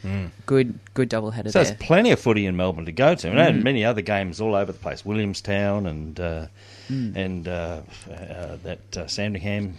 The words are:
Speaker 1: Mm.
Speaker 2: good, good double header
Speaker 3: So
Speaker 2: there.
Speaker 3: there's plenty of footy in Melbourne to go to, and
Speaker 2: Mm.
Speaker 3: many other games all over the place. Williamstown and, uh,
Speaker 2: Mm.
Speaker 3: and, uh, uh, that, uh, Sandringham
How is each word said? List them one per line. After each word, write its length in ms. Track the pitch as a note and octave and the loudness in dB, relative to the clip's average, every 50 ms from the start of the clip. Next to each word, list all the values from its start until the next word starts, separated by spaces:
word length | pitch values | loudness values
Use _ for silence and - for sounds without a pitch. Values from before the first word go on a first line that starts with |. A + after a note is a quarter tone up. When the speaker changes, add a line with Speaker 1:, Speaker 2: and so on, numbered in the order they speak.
| - | -8
Speaker 1:
Mm. 260 | F#2+ F#2+ G2 F#2 E2 - - - | -4 -4 -4 -4 -6 -10 -10 -4
Speaker 2:
good, 340 | - C3+ C3+ C3 A#2+ - - - - - | 2 4 4 4 4 0 -8 -12 -8 0
good 140 | - C3 A#2 | 0 0 2
double 220 | - A2+ G#2+ G#2+ | 2 -2 -2 -2
header 200 | A2 A#2+ G2+ G#2+ G#2+ | -4 -4 -4 2 4
Speaker 3:
So 80 | F#3+ D#3+ | 4 4
Speaker 2:
there. 20 | - G#2 | 4 2
Speaker 3:
there's 40 | - | -4
plenty 320 | - - D#3+ F3+ A3+ B3 | 0 4 4 6 6 6
of 80 | D3+ - | 4 4
footy 260 | - B2 A2+ G#2+ G2+ | 4 4 4 4 4
in 120 | F#2+ F#2 | 0 0
Melbourne 300 | F2 F2+ F#2 F2+ D#2 D#2+ | 2 0 0 0 -2 -6
to 60 | E2 D#2+ | -6 0
go 220 | D#2+ A2+ D3+ F3+ | 4 4 4 4
to, 140 | - - E2 | 4 0 0
and 300 | F#2+ C3 E3 E3 - - | 4 4 6 6 6 4
Speaker 2:
Mm. 20 | - | 2
Speaker 3:
many 220 | C3 C#3 A#2+ G#2+ | 2 2 2 2
other 160 | A2+ B2 G#2+ | 2 2 0
games 400 | F#2+ E2+ G#2 G2 G2 F#2 E2 D#2 | 0 0 0 0 0 -2 -4 -2
all 160 | G#2+ A2 G#2 | -2 0 2
over 160 | G2 G2+ G2 F#2 | 2 0 0 -4
the 60 | - | -8
place. 240 | - E2+ C#2 - - | -8 -8 -8 -8 -6
Williamstown 840 | G2 G#2 A2 G#2+ G2+ F#2+ - - - G2+ G2 G2+ G2+ G2+ G#2 G2+ | -4 -2 0 0 -2 -2 -6 -4 -2 -2 0 0 0 0 0 -2
and, 320 | F2+ D#2 D#2 D#2 D#2+ D#2 - | -4 -4 -6 -8 -10 -8 -6
uh, 280 | F2 E2+ E2 D#2+ D#2+ - - - - - - - - - | -6 -4 -4 -6 -8 -10 -14 -20 -20 -20 -20 -18 -10 -6
Speaker 2:
Mm. 240 | C3 C3+ B2 A2 F#2+ | -4 -4 -4 -4 -4
Speaker 3:
and, 320 | F#2+ F#2+ F#2+ F#2 F2+ E2 | -4 -4 -4 -4 -6 -6
uh, 340 | F2+ F2+ F2 E2+ E2 E2+ D#2+ D2+ - - - - - | -6 -6 -4 -4 -6 -6 -8 -10 -14 -18 -20 -16 -16
uh, 460 | F2 E2+ F#2 E2 D#2 F2+ F2 D#2+ D#2 D#2+ F2 | -14 -14 -12 -12 -12 -12 -12 -12 -12 -12 -10
that, 320 | F#2+ F2+ - - - - | -10 -12 -12 -12 -12 -10
uh, 100 | F#2+ E2+ | -10 -8
Sandringham 680 | D#2 - - G2+ G#2 G#2 F#2+ D#2+ G#2 G2+ G#2 G#2 G2 F2 | -8 -6 -4 -4 -4 -4 -4 -4 -4 -4 -4 -4 -6 -8